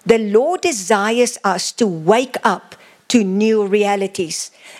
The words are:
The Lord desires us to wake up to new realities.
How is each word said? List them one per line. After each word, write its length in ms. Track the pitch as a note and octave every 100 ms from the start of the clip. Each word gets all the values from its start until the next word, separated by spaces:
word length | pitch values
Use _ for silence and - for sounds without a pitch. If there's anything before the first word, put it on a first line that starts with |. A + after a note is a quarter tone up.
The 140 | F#3 A3+
Lord 420 | G#3+ G#3 D4 F#4
desires 800 | F4 A#3 F3+ G#3 G#3 A#3 A#3+ -
us 300 | G3+ F3+ -
to 140 | - A3
wake 500 | E3 D#3+ A3+ C4 -
up 320 | A#3 F#3 - - - _ -
to 160 | A#3+
new 400 | G3 F#3+ A3 A3
realities. 840 | G3+ G#3 G3+ G3+ G3 G3 E3 - - _ -